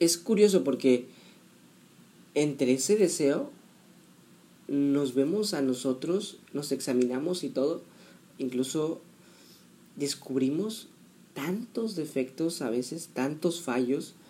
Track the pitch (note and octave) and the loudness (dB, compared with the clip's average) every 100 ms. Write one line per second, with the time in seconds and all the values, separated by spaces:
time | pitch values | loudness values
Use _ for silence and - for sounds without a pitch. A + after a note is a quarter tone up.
0 | E3+ - - G#3 G#3 F#3 C3+ B2 C3+ B2 | 0 2 0 4 6 6 2 2 4 4
1 | - - - - - - - - - - | 0 -18 -20 -20 -20 -20 -20 -20 -20 -20
2 | - - - C#3+ D3+ C3+ B2+ C3 - G#3+ | -20 -20 -4 0 0 2 2 4 4 4
3 | F#3 - C#3 E3 C#4+ - - - - - | 4 4 2 2 -2 -12 -20 -20 -20 -20
4 | - - - - - - - C#3+ C#3+ C#3+ | -20 -20 -20 -20 -20 -16 -4 0 2 2
5 | C3+ C3 C#3+ G#3 G#3 D3+ C3 B2 C3 C3 | 0 2 2 0 0 0 0 0 -2 -2
6 | D#3 F#3+ G#3 - - C#3+ D3 C3 C#3+ B2 | -2 -2 -4 -14 -10 -6 -4 -4 0 2
7 | B2 C3 E3 F3+ C#3 C3 D3 E3+ - - | 2 0 -4 -4 -4 -2 -2 -2 -10 -20
8 | - - - - C3 B2 C3 D#3 D#3 - | -20 -20 -18 -8 -4 -2 -2 -2 -2 -4
9 | - - - - - - - - - D3 | -12 -20 -20 -20 -20 -20 -20 -20 -16 -6
10 | C#3+ - - C3 C3 D#3+ G#3+ - - - | -6 -6 -4 0 0 0 -4 -6 -16 -20
11 | - - - C3+ D3+ G#3 A#3+ A#3 A3 F3 | -20 -20 -16 -8 -6 -6 -6 -6 -4 -4
12 | D3+ C3+ C3 - E3 - B2 B2 B2 E3 | -4 -2 -4 -2 -4 -2 -2 -2 -2 -8
13 | - C3+ C#3 D3+ F3 E3 C3 B2 B2 D3+ | -8 -4 -4 -2 -4 -2 -4 -2 0 -2
14 | - - | -4 -14